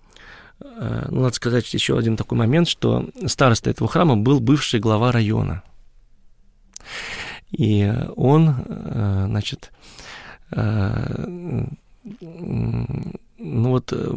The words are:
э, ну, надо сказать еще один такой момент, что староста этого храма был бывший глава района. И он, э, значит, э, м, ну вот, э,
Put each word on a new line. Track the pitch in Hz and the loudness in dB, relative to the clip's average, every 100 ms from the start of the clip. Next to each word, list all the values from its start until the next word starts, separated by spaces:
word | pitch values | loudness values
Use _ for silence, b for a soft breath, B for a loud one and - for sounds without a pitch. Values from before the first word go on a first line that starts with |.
| B B B B B B | B B B B B B
э, | 277 233 113 113 - | -18 -8 -6 -4 -4
ну, | 131 | 0
надо | 127 - | 0 0
сказать | 120 120 - | 0 0 0
еще | - - 131 | -2 0 0
один | 113 110 | 0 0
такой | - 120 | -2 0
момент, | 113 160 170 | 4 4 2
что | - 117 120 - - 139 | 0 0 0 -2 -6 -4
староста | - 135 113 120 | 2 4 4 0
этого | - 113 | -2 0
храма | 165 170 110 | 4 4 4
был | 117 139 | 4 4
бывший | 117 147 - 117 | 4 2 2 0
глава | 110 107 123 | 2 4 4
района. | 120 107 110 98 87 - - - - - - - - _ _ _ - B B B B B B - | 2 2 0 -2 -4 -10 -20 -20 -20 -20 -20 -20 -20 _ _ _ -20 B B B B B B -8
И | - 107 104 101 110 - - | 0 2 4 4 0 -4 0
он, | 127 156 160 | 4 6 6
э, | 127 - - - 123 104 95 95 | 2 -4 -8 -6 -2 0 0 0
значит, | 104 - - - - B B B B B B - | -2 -4 -8 -14 -20 B B B B B B -8
э, | - 107 107 98 - - - - 175 175 117 123 151 _ - 208 220 | -2 0 0 0 -2 -4 -6 -8 -8 -6 -4 -4 -8 _ -20 -18 -16
м, | 165 170 - 117 58 113 - - - - - - | -16 -12 -6 -4 -2 -2 -4 -6 -8 -12 -18 -16
ну | 185 120 123 | -6 0 2
вот, | 127 - | 2 0
э, | - - | -6 -4